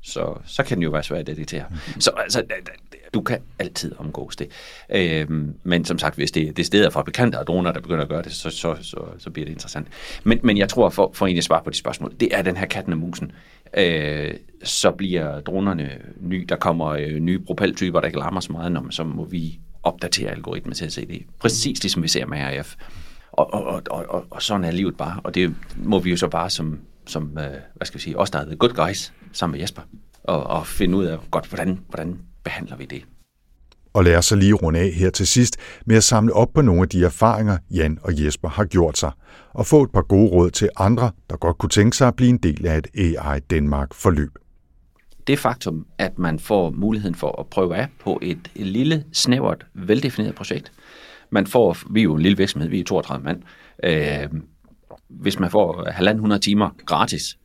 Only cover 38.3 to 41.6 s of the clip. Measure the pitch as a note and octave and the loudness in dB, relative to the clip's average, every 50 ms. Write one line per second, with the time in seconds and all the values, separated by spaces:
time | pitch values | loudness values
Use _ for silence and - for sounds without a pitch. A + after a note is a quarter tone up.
38.3 | C#2+ - - E2 C#2+ G2 G#2+ D#2+ - F#2 E2+ D#2+ - - - C#2+ C2 _ - - | 0 -2 -4 -4 0 0 0 2 4 4 4 4 2 0 -2 -2 -4 _ -18 -20
39.3 | - - - _ - - A2 - - D3+ C#3 - - - F2 - G2 G2 G#2+ G#2+ | -20 -20 -20 _ -4 -4 2 6 8 6 6 6 4 0 2 6 6 6 6 8
40.3 | E2+ F2+ F2 F2+ - - G#2+ - - - F#2+ G2 A#2+ A#2 B2 A#2 F#2+ - _ _ | 8 6 4 4 4 2 0 0 2 2 4 4 4 4 2 0 0 -4 _ _
41.3 | - - - E2 E2+ - | -8 -2 0 0 0 0